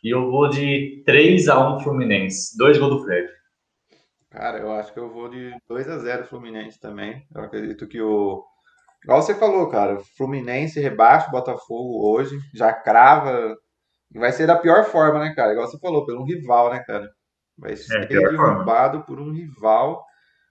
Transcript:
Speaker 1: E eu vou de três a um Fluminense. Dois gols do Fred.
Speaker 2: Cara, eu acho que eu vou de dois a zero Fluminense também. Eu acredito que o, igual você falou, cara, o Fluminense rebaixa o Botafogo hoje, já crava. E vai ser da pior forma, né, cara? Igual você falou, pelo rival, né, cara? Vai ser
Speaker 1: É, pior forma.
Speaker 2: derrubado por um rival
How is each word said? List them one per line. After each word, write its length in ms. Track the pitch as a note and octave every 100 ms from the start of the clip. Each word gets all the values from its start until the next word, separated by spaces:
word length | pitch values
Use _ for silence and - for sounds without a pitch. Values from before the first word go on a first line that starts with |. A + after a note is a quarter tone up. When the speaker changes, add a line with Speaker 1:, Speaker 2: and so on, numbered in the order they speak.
Speaker 1:
E 100 | A2
eu 160 | B2 B2+
vou 200 | C3+ C#3+
de 520 | C#3+ C#3+ C#3 - - -
três 420 | C3+ E3 F#3 D#3
a 180 | C3 C3+
um 120 | C#3+
Fluminense. 760 | C#3+ C3 A#2+ G2 F#2+ - - A2+
Dois 200 | C3+ D3
gols 180 | C#3 C3
do 60 | G2+
Fred. 220 | F2 - - _ _ _ _ _ _ _ _ _
Speaker 2:
Cara, 280 | A2 A2+ A2+
eu 120 | G#2+
acho 200 | G#2+ G#2+
que 60 | -
eu 100 | A#2+
vou 200 | A2+ A#2+
de 260 | B2 B2 B2 _
dois 200 | A#2+ C3+
a 80 | D#3+
zero 260 | A#2+ B2 B2
Fluminense 520 | B2+ A#2 A2 A2 _
também. 460 | A2 G#2 G2+ B2+ C#3+
Eu 100 | -
acredito 440 | G#2+ G#2+ G#2+ G#2 -
que 140 | A#2
o, 420 | A2 G#2+ G2+ F#2+ - _ _ _ _ _
igual 200 | - C3
você 120 | -
falou, 360 | G3 E3 F#3+ D#3+
cara, 260 | A#2+ G2+ G2+
o 80 | G2+ _
Fluminense 600 | C3+ C#3 A#2+ B2+ D#3 D3
rebaixa 500 | C#3 G#2+ A2+ D3 -
o 20 |
Botafogo 720 | B2+ B2+ A#2+ - A#2 B2 A2+ G#2+
hoje, 260 | A2+ C3+ C#3+ C#3
já 200 | A2 A2+
crava. 800 | A2+ - A#2 C3 D3+ C#3+ B2 A2+ A2+ _ _ _ _ _
E 60 | -
vai 140 | A#2+
ser 120 | C3+ D#3+
da 120 | E3+
pior 260 | E3+ F3+
forma, 360 | G#3+ E3+ D#3 D3+
né, 140 | D3+
cara? 200 | D3+ A2+
Igual 140 | G#2+ A#2
você 120 | D3+
falou, 260 | F3+ D#3 C#3+
pelo 200 | A#2+ C3
rival, 440 | F3 C3 A#2+ A#2+
né, 140 | B2 B2
cara? 240 | G#2 G2+ _ _ _ _ _
Vai 180 | - G#2
ser 260 | - A2
Speaker 1:
É, 20 | G2
pior 300 | G2 F#2+ D#3
forma. 180 | C#3+
Speaker 2:
derrubado 500 | G2+ F#2+ A2+ C3+ D3+ -
por 120 | C3+
um 120 | D3
rival 720 | D#3 E3+ B2 A2 A2 C3+ E3 - _ _ _ _